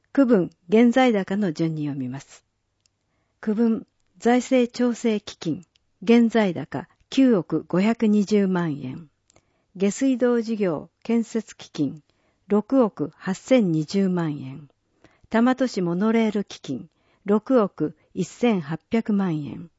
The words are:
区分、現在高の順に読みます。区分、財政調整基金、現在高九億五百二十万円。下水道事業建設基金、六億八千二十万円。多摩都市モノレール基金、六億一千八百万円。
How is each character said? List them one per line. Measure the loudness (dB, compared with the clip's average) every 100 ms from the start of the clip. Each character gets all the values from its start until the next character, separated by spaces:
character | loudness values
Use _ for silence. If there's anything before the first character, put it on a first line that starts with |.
| _
区 | 0 4
分、 | 4 0 _ 0
現 | 4 4
在 | 4 2
高 | 2 -2 -2
の | -2
順 | -2 -2 -2
に | -6
読 | -6
み | -8
ま | -10
す。 | -16 -20 _ _ _ _ _ _ _ _ _ _
区 | -4
分、 | 0 0 -2 -6 _ _ _
財 | 0 0
政 | 2 0 0
調 | 0 -2 -2
整 | -2 -2
基 | -6 -10
金、 | -8 -8 -10 _ _ -6
現 | 4 4 4
在 | 2 0 -2
高 | -8 -10 -12 _ -6
九 | 2 4 4
億 | 0 -4 -2
五 | 0
百 | 0 2 2
二 | 2 2
十 | 2 2
万 | 0 -2 -6
円。 | -10 -12 -18 _ _ _ _ _ _ -4
下 | -2
水 | 0 0 2
道 | 2 0
事 | -2 -2
業 | -2 -4 -8 _
建 | -2 -2
設 | -2 -6 -8 -16
基 | -12
金、 | -4 -4 -4 _ _ _ _ -2
六 | -2 2 2
億 | 2 -2 -10 -8
八 | -8 -6
千 | 2 2 2
二 | 0 -2
十 | -2 0
万 | -2 -4 -6
円。 | -12 -16 -20 _ _ _ _ _ -4
多 | 0
摩 | 2 0
都 | -2
市 | -2
モ | -2
ノ | -2 0
レ | 0 0
ー |
ル | -2
基 | -6 -10
金、 | -10 -10 -10 _ _ _ -2
六 | 0 2 2
億 | 2 -2 -6 -6 _ -8
一 | -8
千 | -2 0 0
八 | -2 -10 -4
百 | -4 0
万 | -2 0 -4 -6
円。 | -12 -16